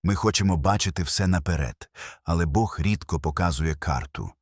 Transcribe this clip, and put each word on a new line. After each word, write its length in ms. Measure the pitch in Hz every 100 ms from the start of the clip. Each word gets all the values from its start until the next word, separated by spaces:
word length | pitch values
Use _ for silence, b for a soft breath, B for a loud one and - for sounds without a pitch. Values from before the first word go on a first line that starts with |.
Ми 120 | 87 98
хочемо 420 | 110 - 98 87
бачити 460 | 82 104 98 85
все 240 | 82 - 95
наперед, 640 | 90 76 82 67 - - B B B
але 220 | - 85 82
Бог 300 | 73 - -
рідко 400 | 85 104 - 80
показує 560 | 80 - 87 73 80 76
карту. 560 | - 65 62 - 50 -